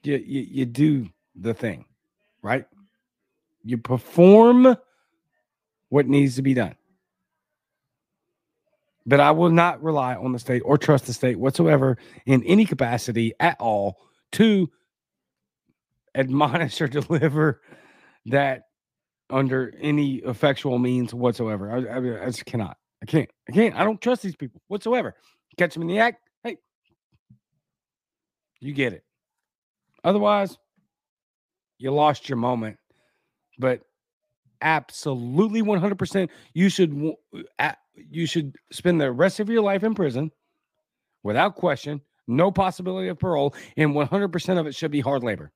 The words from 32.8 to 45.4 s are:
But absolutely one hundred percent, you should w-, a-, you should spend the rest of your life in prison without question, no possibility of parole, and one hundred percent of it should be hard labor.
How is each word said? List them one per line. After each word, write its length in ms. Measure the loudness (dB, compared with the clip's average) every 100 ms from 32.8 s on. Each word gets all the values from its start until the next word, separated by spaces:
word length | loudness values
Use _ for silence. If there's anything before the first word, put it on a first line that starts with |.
| _ _ _ _ _ _ _ -4
But 220 | -4 -4 _ _ _ _ _ _ _ _
absolutely 1000 | -2 -2 -4 -10 -6 -6 -2 0 0 0
one 160 | 0 0
hundred 200 | -2 -2
percent, 320 | -4 -2 -4 -8 _
you 160 | 0 0
should 220 | 2 0
w-, 260 | 0 -6 -8 _ -18 -16 -6
a-, 180 | -6 -6 _
you 320 | -20 -14 -6 -4
should 280 | -4 -6 -12 _
spend 300 | -4 0 0
the 100 | -2
rest 280 | 0 0 0
of 100 | -2
your 120 | 0
life 200 | 0 0
in 120 | -2
prison 360 | -2 -2 -2 -6 _ _ _ _ _ _ _ _ _
without 340 | -4 0 -2 -2
question, 440 | -4 -4 -8 -12 _ _ -6
no 240 | 0 0
possibility 580 | 0 -4 -4 -10 -8 -8
of 100 | -6
parole, 360 | -4 0 -2 -4 -12 0
and 180 | 0
one 120 | 0 -2
hundred 260 | -2 -2
percent 260 | -4 -2 -2
of 80 | -2
it 80 |
should 160 | -6 -4
be 100 | -4
hard 220 | -2 -2
labor. 300 | -4 -6